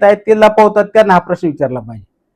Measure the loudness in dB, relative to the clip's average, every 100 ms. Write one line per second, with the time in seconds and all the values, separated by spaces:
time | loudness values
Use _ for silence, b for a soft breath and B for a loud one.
0 | 0 0 0 2 2 2 0 0 -2 0
1 | 2 0 -2 -6 -6 -6 -6 -8 -14 -20
2 | -20 _ _